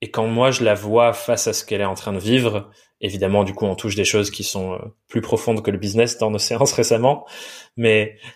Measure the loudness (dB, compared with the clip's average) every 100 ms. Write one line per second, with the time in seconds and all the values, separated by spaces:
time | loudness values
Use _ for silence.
0 | -8 -2 0 2 2 4 2 2 2 4
1 | 4 2 -2 -2 -2 -4 -4 -4 -2 -4
2 | -6 -4 0 2 2 -2 -6 _ _ _
3 | -8 -2 2 2 0 -2 -4 -2 -4 -2
4 | 2 2 0 -4 -8 -6 -6 -8 -12 -18
5 | _ -6 -2 -2 0 -2 -2 -2 0 0
6 | 0 0 -2 -2 -2 0 2 2 2 4
7 | 4 2 -4 -18 -18 -18 -14 0 4 4
8 | 2 -6 -20